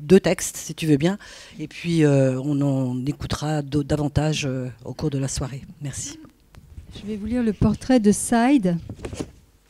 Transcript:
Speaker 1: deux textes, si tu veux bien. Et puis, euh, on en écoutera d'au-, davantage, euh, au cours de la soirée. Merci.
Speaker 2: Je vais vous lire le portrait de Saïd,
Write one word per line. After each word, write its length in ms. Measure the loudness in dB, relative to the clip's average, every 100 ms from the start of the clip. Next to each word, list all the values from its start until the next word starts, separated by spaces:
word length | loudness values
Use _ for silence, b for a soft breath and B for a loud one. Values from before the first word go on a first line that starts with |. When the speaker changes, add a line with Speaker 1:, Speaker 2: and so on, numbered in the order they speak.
Speaker 1:
deux 200 | 4 4
textes, 360 | 4 -2 -4 -10
si 180 | -12
tu 120 | -4 2
veux 100 | 4
bien. 220 | 2 -2 B B B -14
Et 100 | -14
puis, 360 | -8 -2 2
euh, 360 | 4 6 4 0
on 180 | -2 0
en 420 | 0 0 -2 -2
écoutera 560 | -4 -6 -8 -6 -4 -4
d'au-, 220 | -2 -4
davantage, 640 | -2 -2 -2 0 0 -2 -4
euh, 220 | -4 -8 -10
au 100 | -14
cours 160 | -6 -4
de 80 | -2
la 100 | -4
soirée. 340 | -4 -8 -10 -16 -12
Merci. 360 | -10 -10 -12 -14 -20 _ _ -20 -20 -20 -18
Speaker 2:
Je 120 | -14 -10
vais 80 | -8
vous 100 | -4
lire 160 | 0
le 100 | 0
portrait 460 | 2 2 2 2 6
de 140 | 6
Saïd, 680 | 4 2 4 6 4 4 0 -4 -12 -10 -10 -12 -14 _ _